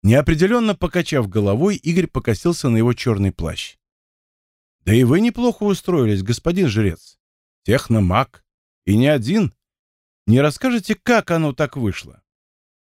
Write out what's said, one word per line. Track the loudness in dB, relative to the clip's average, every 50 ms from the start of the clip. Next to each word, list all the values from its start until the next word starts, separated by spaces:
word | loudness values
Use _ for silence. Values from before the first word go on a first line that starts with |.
| 4
Неопределенно | 4 4 4 4 2 0 2 2 2 2 0 0 -2 -2
покачав | -2 -6 -4 -4 -4 -4 -2 -2 -2 -2 -2
головой, | -2 0 0 0 0 0 0 0 -2 -2
Игорь | _ -2 0 0 0 -2
покосился | _ -6 -2 -2 -4 -2 -2 -4 -4 -2 -2 0
на | 2 2
его | 2 0 0
черный | -2 -2 -4 -2 0 0 -2
плащ. | -2 -4 -8 -8 -8 -10 -12 -14 -16 _ _ _ _ _ _ _ _ _ _ _ _ _ _ _ _ _ _ _ _ _
«Да | _ 2 4
и | 4 4
вы | 4 4 2
неплохо | 2 0 -2 0 -2 -2 -2 -2 -2
устроились, | -2 -2 -2 -2 -2 0 0 2 0 0 -2
господин | -2 -4 -6 -4 _ -4 -2 0 0 0
жрец. | 0 0 0 0 -2 -6 _ -20 _ _ _ _ _ _ _ _ _ _ _
Техномаг. | -2 0 0 0 0 0 2 2 2 2 0 -2 -4 _ -20 _ _ _ _ _ _ _ _ _
И | 0 2 2
не | 4 2
один. | 2 0 0 -2 -2 0 -2 -2 -4 _ _ _ _ _ _ _ _ _ _ _ _ _ _
Не | 2 4 4
расскажете, | 4 2 0 -2 -4 -2 -2 -2 -2 -4 -6
как | -4 _ 2 2 2 2 0
оно | -2 -2 -2 -2 -2
так | -4 -4 -4 -4 -4
вышло?» | -4 -4 -4 -6 -12 -18 -20 _ _ _ _ _ _ _ _ _ _ _ _ _ _ _